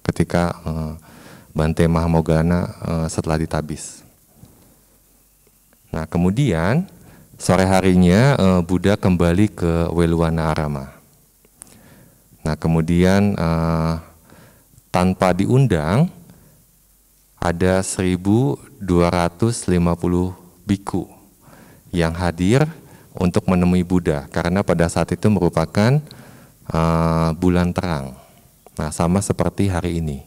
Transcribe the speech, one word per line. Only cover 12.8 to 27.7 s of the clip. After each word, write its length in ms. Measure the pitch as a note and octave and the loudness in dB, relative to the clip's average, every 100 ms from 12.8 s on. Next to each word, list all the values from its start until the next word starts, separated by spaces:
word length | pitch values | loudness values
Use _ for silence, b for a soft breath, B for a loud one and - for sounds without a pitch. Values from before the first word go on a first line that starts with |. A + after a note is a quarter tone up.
| D#2+ F2 F2+ G2 G2+ F#2+ | 2 2 4 4 2 0
eh, 560 | E2 E2 E2 E2 D#2+ E2 B B B B B B B _ _ | -2 0 -2 -2 -2 -4 B B B B B B B _ _
tanpa 400 | F2+ F#2 F#2 F#2+ | 0 0 2 0
diundang, 800 | F2 G#2 B2+ C3+ E2+ D2+ A2 F3 - - b b b _ _ _ _ _ _ _ _ | 2 2 2 2 0 0 0 0 -4 -20 b b b _ _ _ _ _ _ _ _
ada 400 | F2 E2+ F#2 F#2+ | -4 0 0 0
seribu 800 | F#2+ - F#2 F2+ G2 A2 C#3 C3 - - | -2 -4 -2 -2 0 0 0 -4 -12 -12
dua 240 | F#2 F2 F2 | 0 2 4
ratus 560 | F2+ E2+ - A2+ A#2 - | 2 -2 0 -2 -2 0
lima 240 | F2+ E2+ | 2 2
puluh 400 | E2+ F#2 F2 F2+ F2+ - _ - | 0 0 0 -2 -8 -20 _ -4
biku 400 | G2 - F#2 - - - _ B B B B - | -4 -4 -8 -8 -18 -20 _ B B B B -8
yang 240 | F2+ E2 | -2 -2
hadir 560 | E2+ F2 E2 F2+ B2+ D#3 - B B B | -2 -4 -2 0 2 0 -6 B B B
untuk 320 | - F2+ - - | -4 -2 0 0
menemui 320 | F2+ F2+ F2+ | 2 2 2
Buddha, 480 | F2 F#2 E2+ D2 - | 2 0 0 -4 -4
karena 320 | E2+ E2 F#2+ | -4 -2 -2
pada 320 | G2+ E2+ E2+ | 0 0 0
saat 160 | F2+ E2 | 0 -2
itu 80 | F2+ G#2+ | 0 0
merupakan, 720 | G2+ F2 E2+ D#2+ G#2 A2 D3 - B B B B B - | 2 0 0 -2 0 2 2 -2 B B B B B -6
eh, 600 | E2 E2 E2 E2 D#2+ D#2+ D#2+ | -2 0 2 2 0 0 0
bulan 320 | F#2 F2 F2+ | 0 2 0